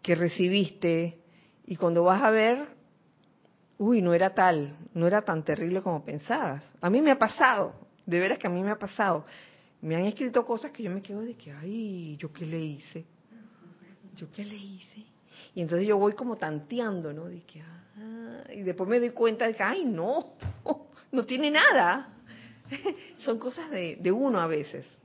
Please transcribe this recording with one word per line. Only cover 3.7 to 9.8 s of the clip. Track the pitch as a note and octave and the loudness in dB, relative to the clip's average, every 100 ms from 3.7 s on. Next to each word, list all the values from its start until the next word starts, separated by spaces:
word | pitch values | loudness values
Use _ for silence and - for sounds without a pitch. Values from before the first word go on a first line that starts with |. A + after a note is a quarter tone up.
| _ | _
uy, | G3+ A#3+ | 4 4
no | F3+ | 6
era | E3+ F#3+ | 4 4
tal, | F#3+ F#3 D#3+ C#3+ D#3 - | 4 4 4 -2 -8 -10
no | E3+ E3+ | 0 2
era | G#3 | 2
tan | G#3 D#3+ | 0 -2
terrible | D#3 D3+ E3+ F#3 | -2 -2 -2 -2
como | F#3 D#3+ | -2 -4
pensabas. | - D3 - C#4 G#3+ C#3 - _ | -6 -10 -4 -4 -4 -6 -12 _
A | F3 | 2
mí | A3+ | 4
me | D4+ | 4
ha | C4+ | 4
pasado, | G#3+ - C4+ A3 F3 - - _ - | 2 4 4 4 -2 -6 -20 _ -2
de | E3+ | 0
veras | F#3+ - | 2 0
que | G3 | -2
a | |
mí | F3 | -2
me | G3 | -2
ha | G#3+ | -4
pasado. | G3+ - G3+ D#3+ - - - _ _ _ | -6 -2 0 0 -4 -20 -20 _ _ _